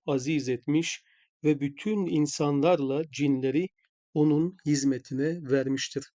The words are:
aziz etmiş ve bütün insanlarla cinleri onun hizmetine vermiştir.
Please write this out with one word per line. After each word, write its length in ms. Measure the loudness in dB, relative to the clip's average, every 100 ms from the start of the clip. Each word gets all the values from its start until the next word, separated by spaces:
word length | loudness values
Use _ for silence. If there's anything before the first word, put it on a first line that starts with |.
| -2
aziz 440 | -2 0 -2 -2
etmiş 540 | -4 0 0 0 -6 _ _ _ _
ve 160 | 0 0
bütün 460 | -2 -4 -2 -2 0
insanlarla 1000 | 0 0 0 0 2 4 2 2 -2 -4
cinleri 560 | -2 0 0 0 -2 -2 _ _ _ _
onun 440 | 0 2 2 0 -2 -2
hizmetine 840 | 0 0 -2 -4 -4 -4 -4 0
vermiştir. 520 | 0 0 -2 -4 -8 -10